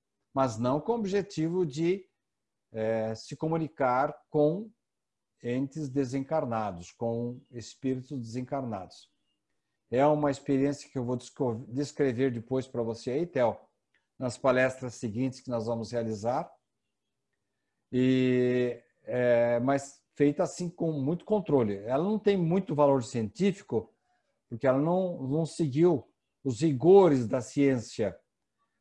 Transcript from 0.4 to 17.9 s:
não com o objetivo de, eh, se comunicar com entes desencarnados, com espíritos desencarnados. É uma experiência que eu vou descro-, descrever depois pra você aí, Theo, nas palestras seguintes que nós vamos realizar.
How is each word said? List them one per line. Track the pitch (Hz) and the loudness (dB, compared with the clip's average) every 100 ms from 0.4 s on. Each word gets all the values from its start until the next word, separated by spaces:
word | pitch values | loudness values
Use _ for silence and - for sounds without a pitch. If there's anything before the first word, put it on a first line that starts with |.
| 131 107 | 0 0
não | 123 143 | 0 0
com | 151 | -2
o | 233 | -4
objetivo | 202 202 196 - 160 180 175 | -2 -2 -2 -4 -2 0 -2
de, | 135 165 190 - _ _ _ _ _ _ | -2 -2 -2 -6 _ _ _ _ _ _
eh, | 113 110 113 110 | -6 -2 -2 -2
se | 110 - 147 | -6 -10 -6
comunicar | 160 165 151 - 131 123 147 147 _ | -4 -2 -4 -2 0 2 0 -4 _
com | 156 147 180 220 - _ _ _ _ _ _ | 2 2 2 -8 -16 _ _ _ _ _ _
entes | 120 127 139 160 147 | -4 -4 -4 -6 -6
desencarnados, | 135 131 135 135 160 135 113 104 87 87 | -4 -2 -4 -4 -2 -2 -2 -4 -6 -12
com | - 117 117 120 123 - | -8 -4 -4 -6 -10 -16
espíritos | 120 110 - 131 127 127 143 | -16 -16 -8 -4 -4 -6 -10
desencarnados. | 113 120 123 139 127 104 87 - - _ _ _ _ _ _ _ - | -8 -8 -6 -6 -6 -8 -10 -18 -20 _ _ _ _ _ _ _ -4
É | 120 143 | 2 4
uma | 151 147 | 4 0
experiência | 135 - 135 139 143 - | -2 0 2 2 -2 -8
que | 139 | -6
eu | 120 | -4
vou | 127 | -4
descro-, | - - 135 110 - | -6 -4 -2 -4 -6
descrever | 123 143 - 143 117 135 | -6 -6 -2 -2 0 0
depois | 120 107 131 127 | -2 -4 -4 -4
pra | 120 | -6
você | 113 113 - | -6 -6 -4
aí, | 127 165 | -4 -2
Theo, | 131 120 - - _ _ _ _ - | 0 0 0 -8 _ _ _ _ -8
nas | 127 - | -8 -2
palestras | 135 127 131 - 127 - | 2 4 2 -2 -10 -8
seguintes | 120 107 131 127 | -6 -4 -4 -6
que | - | -6
nós | 120 110 | -4 -4
vamos | 117 107 | -4 -4
realizar. | 120 113 107 113 131 - - _ _ _ _ _ _ _ _ _ _ _ _ _ | -4 -4 -4 -2 -2 -4 -12 _ _ _ _ _ _ _ _ _ _ _ _ _